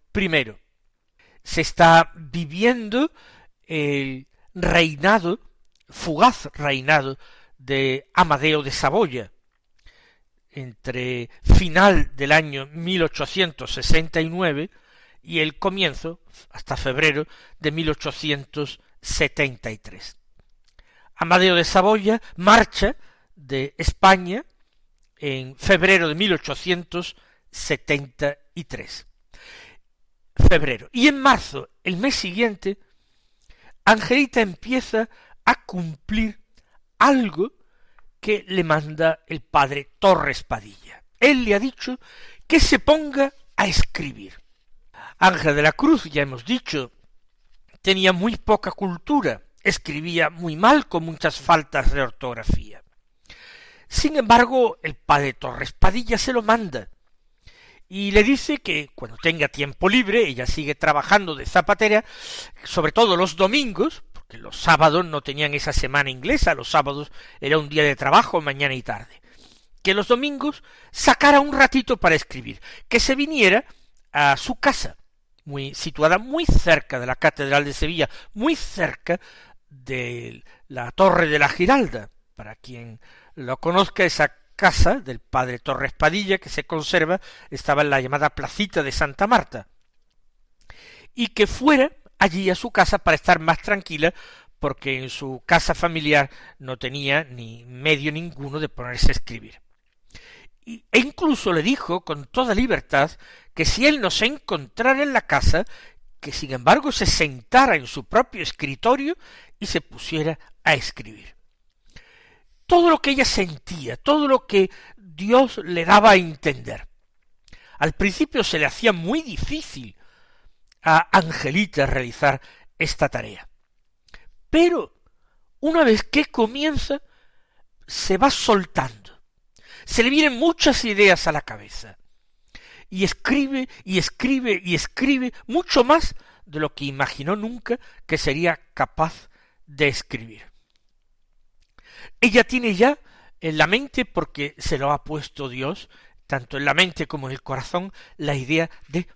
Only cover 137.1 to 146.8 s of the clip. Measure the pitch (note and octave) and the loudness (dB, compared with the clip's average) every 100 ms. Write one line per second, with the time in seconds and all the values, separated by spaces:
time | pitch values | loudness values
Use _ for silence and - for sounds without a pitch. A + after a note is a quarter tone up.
137.1 | - C#3 G#3 A3 A#3+ - A#3 - - - | -4 -6 -6 -6 -10 -8 -8 -8 -20 -6
138.1 | D#3+ - C#3 E3+ D#3+ _ - C3+ - D#3+ | -4 -2 -2 -2 -2 _ -6 -6 -2 -4
139.1 | - - _ _ _ _ C#3+ D3 B2 - | -4 -20 _ _ _ _ -2 -2 -2 -8
140.1 | B2 A2+ G#2 - _ _ _ _ _ _ | -12 -14 -20 -20 _ _ _ _ _ _
141.1 | _ _ _ _ _ _ _ _ - - | _ _ _ _ _ _ _ _ -20 -18
142.1 | - A#3+ A3+ A3+ B3+ A#3 F#3 B3 D4 - | 0 2 4 2 0 -2 2 2 2 -8
143.1 | _ - - D#3+ D#3 D#3 A3 C#4 - - | _ -20 -10 -6 0 2 0 -4 -6 -4
144.1 | - D#3 - C#3+ - - C#3+ C#3 C#3+ - | -4 -6 -8 -10 -6 -4 -2 -2 -2 -4
145.1 | D3+ C3 - C#3 B2+ C3+ G3 - _ - | -10 -10 -12 -12 -8 -8 -8 -14 _ -20
146.1 | _ - C3+ B2 C#3 C#3+ D3 | _ -8 -8 -6 -4 0 2